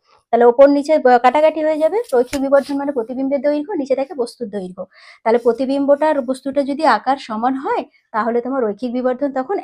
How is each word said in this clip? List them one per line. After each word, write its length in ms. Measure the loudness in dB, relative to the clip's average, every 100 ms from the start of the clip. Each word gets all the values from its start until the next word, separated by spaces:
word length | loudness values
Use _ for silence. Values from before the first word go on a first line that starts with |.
| _ _ _
তাহলে 120 | 4 4
ওপর 220 | 8 6
নিচে 240 | 6 2 2
ব-, 260 | 4 4
কাটাকাটি 380 | 4 4 2 2
হয়ে 180 | -2 0
যাবে। 160 | 0 0 0
রৈখিক 320 | 0 0 -2
বিবর্ধন 340 | 2 2 2 -4
মানে 140 | -4
প্রতিবিম্বের 500 | -4 -6 -6 -4 -2
দৈর্ঘ্য, 320 | 0 -2 -4 -6
নিচে 200 | -6 -6
থাকে 180 | -6
বস্তুর 340 | -6 -8 -8 -10
দৈর্ঘ্য। 340 | -10 -10 -12 -16 _ -20 -8
তাহলে 200 | -2 0
প্রতিবিম্বটার 760 | 2 0 -2 0 2 2 2 0
বস্তুটা 400 | -4 -6 -6 -4
যদি 200 | -4 0 2
আকার 300 | 2 0 -4
সমান 360 | -6 -4 -4 -2
হয়, 280 | -4 -4 -6 _ _
তাহলে 260 | -4 -2 -2
তোমার 220 | -2 -2
রৈখিক 280 | -4 -4 -6
বিবর্ধন 360 | -4 -4 -2 -4
তখন 260 | -4 -4 -2